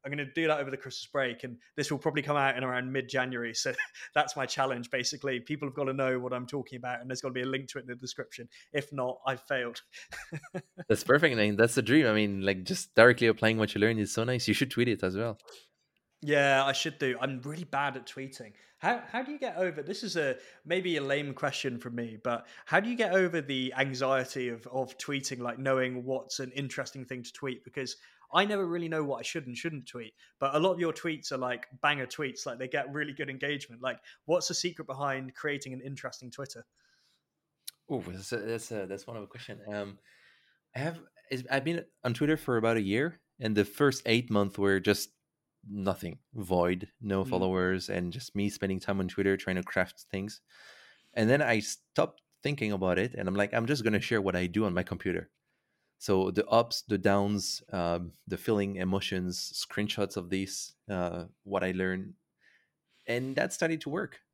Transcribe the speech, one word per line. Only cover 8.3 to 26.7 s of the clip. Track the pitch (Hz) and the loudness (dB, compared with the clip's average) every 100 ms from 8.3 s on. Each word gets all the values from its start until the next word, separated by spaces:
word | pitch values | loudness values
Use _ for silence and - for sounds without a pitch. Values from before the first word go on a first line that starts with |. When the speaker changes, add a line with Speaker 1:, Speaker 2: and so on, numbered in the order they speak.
| - 117 - - | -12 -16 -18 -4
Speaker 1:
If | 147 139 | -4 -4
not, | 139 127 - 131 | -4 -4 -2 -4
I've | 127 | -4
failed. | - 135 120 117 _ | -2 -2 -2 -8 _
<laughs> | - - - - 151 - 180 - - - | -20 -14 -14 -12 -12 -10 -12 -12 -18 0
Speaker 2:
That's | 107 | 0
perfect, | - 143 160 117 | 6 6 6 4
man. | 104 101 | 2 6
That's | 117 131 | 4 4
the | |
dream. | 110 147 127 | 4 6 6
I | |
mean, | 107 104 98 | 4 2 0
like, | 95 95 | 0 0
just | 90 185 - - | -2 -6 2 10
directly | 117 123 117 | 10 10 4
applying | 110 113 110 | 4 2 4
what | 107 104 | 0 4
you | |
learn | 107 110 | 4 4
is | 101 | 0
so | - | 0
nice. | 117 127 117 | 0 0 2
You | |
should | 104 127 | 2 2
tweet | - 123 | 2 2
it | 101 | 2
as | 92 95 | 0 0
well. | 117 104 - - _ _ _ _ _ _ | -4 -6 -16 -20 _ _ _ _ _ _
Speaker 1:
Yeah, | 147 147 139 135 139 | 2 4 6 6 4
I | |
should | 135 165 - | 2 -2 0
do. | 131 120 | 0 0
I'm | 131 131 | -2 -4
really | 135 156 175 | -8 -8 -4
bad | 139 143 131 | -2 -2 -4
at | 127 | -12
tweeting. | - 135 - 110 - _ _ | -12 -12 -12 -18 -18 _ _
How, | 170 240 - | 0 0 -2
how | 233 | -6
do | 269 | -6
you | 294 | -6
get | 247 165 | -6 0
over, | 185 151 | 0 0
this | 147 208 | -6 -6
is | 208 160 | -2 0
a, | 143 127 - - 147 | 0 0 -8 -20 -2
maybe | 185 180 156 | 0 2 0
a | |
lame | 139 143 143 | 2 0 -2
question | 131 143 - 135 120 | -2 -2 -2 -4 -4
from | 123 120 | -6 -6
me, | 117 110 | -8 -4
but | 123 117 - - - | -2 -4 -6 -20 0
how | 165 | 2
do | 214 | 2
you | 240 | 0
get | 214 | 2
over | 190 180 165 | 4 4 0
the | 139 131 131 127 | -2 -2 -2 0
anxiety | 135 127 131 135 127 135 123 | -2 0 2 2 0 -4 -6
of, | 117 117 | -6 -6
of | 127 123 - | -6 -6 -8
tweeting, | - 139 135 127 | -6 -4 -4 -4
like, | 120 120 | -6 -2
knowing | 135 131 127 123 127 | 2 2 2 -2 -4
what's | 127 - - | -4 -4 -8
an | 127 | -6
interesting | 135 139 | -6 -6